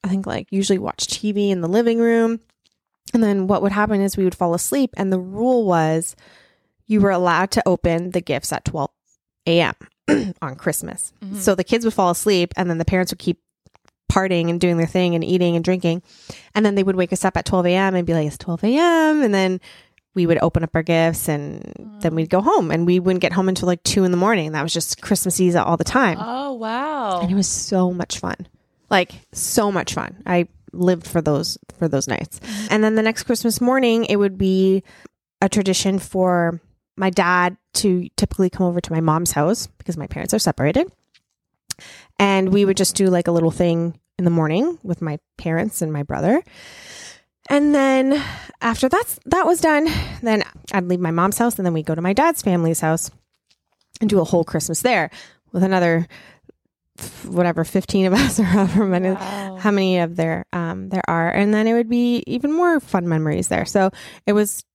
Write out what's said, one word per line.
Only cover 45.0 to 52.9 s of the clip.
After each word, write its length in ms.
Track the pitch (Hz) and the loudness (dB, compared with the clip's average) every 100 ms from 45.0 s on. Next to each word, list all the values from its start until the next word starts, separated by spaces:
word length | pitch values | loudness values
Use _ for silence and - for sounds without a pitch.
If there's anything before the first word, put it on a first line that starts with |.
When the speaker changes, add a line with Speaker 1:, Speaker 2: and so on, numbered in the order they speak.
| 165 151 _ - | -6 -8 _ -10
Speaker 1:
parents 460 | 170 165 214 - | -4 -2 -4 -4
and 100 | 160 | -6
my 80 | 151 | -6
brother. 400 | 143 143 165 269 - - - - - - - - _ _ - | -6 -4 0 0 -2 -20 -20 -20 -20 -20 -20 -20 _ _ -2
And 240 | 285 294 | 0 4
then 480 | 294 269 269 262 285 277 - - - | 4 4 2 2 0 -2 -12 -16 -6
after 280 | 233 226 262 | -4 0 0
that's, 300 | 370 480 - - | 0 -2 -8 -2
that 180 | 349 320 | 2 2
was 160 | 349 | 2
done, 260 | 330 294 320 311 - - | 4 2 2 -2 -6 -6
then 220 | 233 214 - - - | -2 0 -2 -10 -6
I'd 100 | 196 180 | -4 0
leave 100 | 180 | 0
my 120 | 170 | 0
mom's 260 | 165 185 202 | 2 0 2
house, 200 | 240 226 | 0 0
and 80 | 185 | -2
then 80 | |
we'd 120 | 160 151 | -2 -2
go 100 | 160 | -2
to 60 | |
my 100 | 180 | 0
dad's 300 | 202 320 320 | 2 2 0
family's 400 | - 180 165 165 | 0 2 2 0
house 280 | 160 | 0